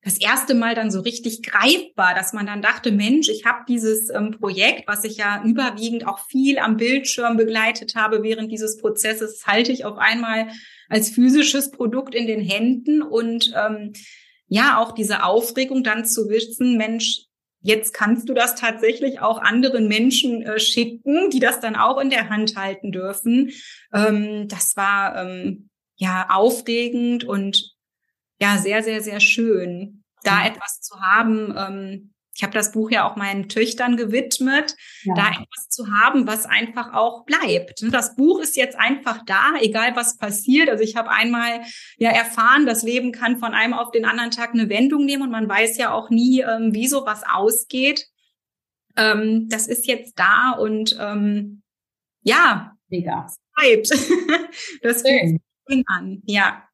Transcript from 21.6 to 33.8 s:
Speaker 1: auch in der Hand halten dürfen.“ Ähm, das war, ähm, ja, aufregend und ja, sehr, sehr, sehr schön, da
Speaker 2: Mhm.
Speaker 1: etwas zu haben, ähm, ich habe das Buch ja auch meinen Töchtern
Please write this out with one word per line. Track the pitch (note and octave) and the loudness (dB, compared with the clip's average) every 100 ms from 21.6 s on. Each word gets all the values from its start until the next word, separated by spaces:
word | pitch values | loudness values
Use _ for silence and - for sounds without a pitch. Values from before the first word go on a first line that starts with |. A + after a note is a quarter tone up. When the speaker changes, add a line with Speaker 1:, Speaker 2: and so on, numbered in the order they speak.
| A#3 G#3+ | -6 0
Speaker 1:
auch | A3 C4 | 0 2
in | C#4 | 0
der | B3+ A3 | 0 0
Hand | G#3+ G#3+ G#3 | -2 -2 -4
halten | G3 G3 G#3 | -8 -8 -8
dürfen.“ | F#3 F#3 - A#3 A#3+ C4+ - - - _ | -6 -6 -4 2 2 2 -4 -20 -20 _
Ähm, | G#3 G#3+ G#3 G#3+ G#3+ G#3 | 0 2 2 -2 -6 -8
das | G#3 - - | -4 -4 0
war, | G3 G3+ G3 - | 0 0 0 -4
ähm, | F#3 F#3 F#3+ F#3+ - _ _ _ | -8 -6 -6 -8 -14 _ _ _
ja, | F#3 F#3 F#3 | -4 -2 0
aufregend | F#3+ A3 B3 - A#3 A#3+ A#3+ A#3+ A#3+ A#3+ | 4 4 2 -2 -2 -2 -2 0 -2 -2
und | G3 G3 - - _ _ _ _ _ _ _ | -4 0 0 -2 _ _ _ _ _ _ _
ja, | G3+ G3+ | 0 2
sehr, | F#3+ G#3+ | 0 -2
sehr, | A3 A3 | -2 -6
sehr | G#3+ G#3 | -6 0
schön, | - A#3 A3+ G3 F3+ F3 G3+ - _ _ | 0 2 2 0 0 -8 -12 -16 _ _
da | - G3 | 0 2
Speaker 2:
Mhm. | G#3 | 0
Speaker 1:
etwas | A3+ - - | -4 -10 -10
zu | - G3 | -14 -6
haben, | F#3+ G#3 A3+ A3 G#3+ - | 2 4 4 0 -2 -6
ähm, | G3 G3 G3 G3 G3+ _ _ - | -8 -8 -10 -12 -16 _ _ -8
ich | |
habe | G3+ | -4
das | A3 G#3 | -2 -2
Buch | A3 A3 | -2 0
ja | A3+ G3+ | 0 0
auch | G#3 | -2
meinen | G3 G3 F#3+ | -4 -4 -4
Töchtern | - A3 - | -2 -2 0